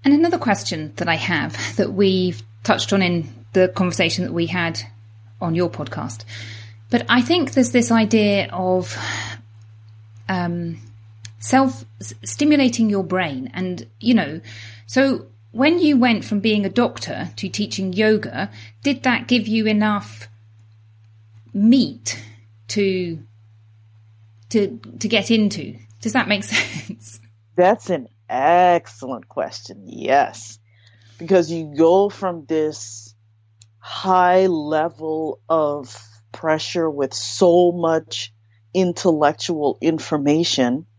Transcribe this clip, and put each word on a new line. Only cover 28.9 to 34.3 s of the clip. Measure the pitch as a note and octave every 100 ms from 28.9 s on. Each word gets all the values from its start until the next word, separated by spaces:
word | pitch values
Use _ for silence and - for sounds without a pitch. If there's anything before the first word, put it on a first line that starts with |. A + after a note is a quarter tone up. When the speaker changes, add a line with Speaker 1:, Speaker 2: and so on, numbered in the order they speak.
| - C3 B2 -
Speaker 2:
question. | - E2 - - G2 -
Yes. | - - C3+ B2+ - - - _ _ _ _ _ _
Because | E3 F#3+ D#3+
you | E3 D#3 C#3+
go | E3 F#3 G3+
from | - F#3+ E3+ C#3+
this | D#3+ D#3 D#3 - - - _ _ _ _ _ _ _
high | - - F#3+ F#3 F3+